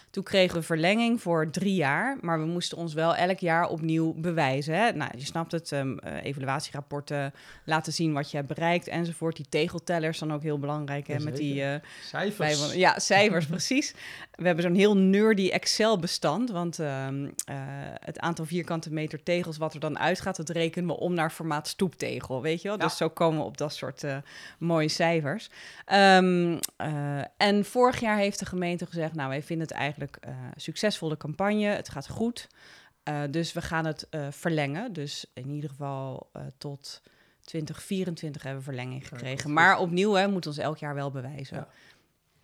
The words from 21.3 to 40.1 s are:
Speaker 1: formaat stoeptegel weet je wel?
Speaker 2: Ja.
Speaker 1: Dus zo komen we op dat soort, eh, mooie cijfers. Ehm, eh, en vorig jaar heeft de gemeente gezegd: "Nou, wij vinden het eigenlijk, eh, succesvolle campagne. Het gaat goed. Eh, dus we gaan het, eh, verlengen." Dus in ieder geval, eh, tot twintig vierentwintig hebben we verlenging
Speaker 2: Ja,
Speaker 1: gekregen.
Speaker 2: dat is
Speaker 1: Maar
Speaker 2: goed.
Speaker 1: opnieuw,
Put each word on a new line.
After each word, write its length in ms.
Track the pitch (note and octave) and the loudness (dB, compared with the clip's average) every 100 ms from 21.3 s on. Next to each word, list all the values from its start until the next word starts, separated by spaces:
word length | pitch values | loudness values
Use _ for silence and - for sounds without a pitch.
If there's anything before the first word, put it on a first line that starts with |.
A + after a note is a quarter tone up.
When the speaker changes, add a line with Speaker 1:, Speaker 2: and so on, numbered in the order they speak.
Speaker 1:
formaat 380 | - E3 D3+ D#3 | -2 -4 -4 -4
stoeptegel 680 | - F#3 - D3+ B2 A#2 C3 | -2 -2 0 -4 -4 -4 -4
weet 200 | C#3+ E3+ | -2 -2
je 60 | G3 | -2
wel? 80 | G3+ | -2
Speaker 2:
Ja. 60 | |
Speaker 1:
Dus 120 | E3+ - | -2 0
zo 120 | E3 | -2
komen 300 | - E3 D#3 | 2 2 2
we 40 | G#2+ | -2
op 100 | C3 | -4
dat 180 | D3 | -6
soort, 300 | - C3 B2+ | -4 -8 -6
eh, 120 | D3 C#3 - - - - | -6 -6 -8 -16 -20 -6
mooie 300 | E3+ E3 D#3 | 2 4 4
cijfers. 600 | - E3 E3+ D3 G#3 - - - - | 2 2 2 0 -4 -8 -16 -18 -18
Ehm, 720 | - G3+ G3 F#3+ F#3 F3+ F3 D#3+ - - | 2 8 10 10 8 6 4 0 -4 -4
eh, 420 | C3+ D3 C#3+ C#3+ - - | -4 -2 -2 -4 -6 0
en 280 | G#3 G3+ | 4 4
vorig 360 | G3 B3 B3 B3 | 2 4 4 4
jaar 160 | A3+ G#3+ | 2 2
heeft 220 | G3+ G3+ | 2 0
de 80 | - | -4
gemeente 400 | F3+ F3 F3 F3 | -2 -2 -2 -4
gezegd: 280 | E3+ D#3 | -4 -4
"Nou, 140 | E3 C3+ | -4 -4
wij 140 | C3+ | -4
vinden 240 | D3+ E3 D#3 | -4 -4 -4
het 100 | - | -4
eigenlijk, 400 | C#3+ D3 C#3+ - | -4 -4 -10 -10
eh, 140 | - C3 B2+ - | -12 -12 -12 -10
succesvolle 600 | - D#3+ G#3+ G3+ D#3+ D3+ | -10 -2 0 0 -2 -4
campagne. 480 | D3 D3+ G3 G#3+ G#3 | -6 -2 0 2 2
Het 220 | G3+ - | 0 -4
gaat 200 | - - | -10 -10
goed. 400 | - A3+ A#3+ - _ - - - _ | -4 -2 -4 -12 _ -20 -20 -20 _
Eh, 180 | - D3 D3 | -6 -4 -2
dus 220 | D3+ E3 | -2 -2
we 100 | - | -4
gaan 220 | - E3 | -4 -2
het, 220 | D#3+ D3+ - | -2 -4 -6
eh, 160 | D#3+ C#3+ | -6 -6
verlengen." 640 | - F3 D#3+ C#3 D3+ B3 | -4 0 0 0 -2 -6
Dus 340 | E3 C#3+ - - | -6 -8 -8 -12
in 160 | - C3 | -12 -8
ieder 200 | D3 D3 | -6 -8
geval, 600 | C3+ C#3+ C3+ C3+ B2+ - | -8 -6 -6 -6 -8 -12
eh, 100 | - C#3 - | -12 -12 -10
tot 440 | D3 C#3 - - _ _ _ _ | -10 -10 -12 -16 _ _ _ _
twintig 380 | - E3 D3+ D#3 | -10 -6 -6 -8
vierentwintig 600 | - F#3+ F3+ E3 D#3+ D3 | -4 -2 -2 -4 -8 -8
hebben 180 | C3 C3+ | -8 -8
we 60 | C3+ | -8
verlenging 320 | B2+ B2+ C3 | -8 -8 -8
Speaker 2:
Ja, 60 | - | -12
Speaker 1:
gekregen. 280 | B2 C3 C3 | -10 -6 -6
Speaker 2:
dat 100 | D3 | 0
is 60 | |
Speaker 1:
Maar 240 | D3+ F3 G3 | 6 8 6
Speaker 2:
goed. 80 | F3+ | 4
Speaker 1:
opnieuw, 260 | F3 G#3 | 2 4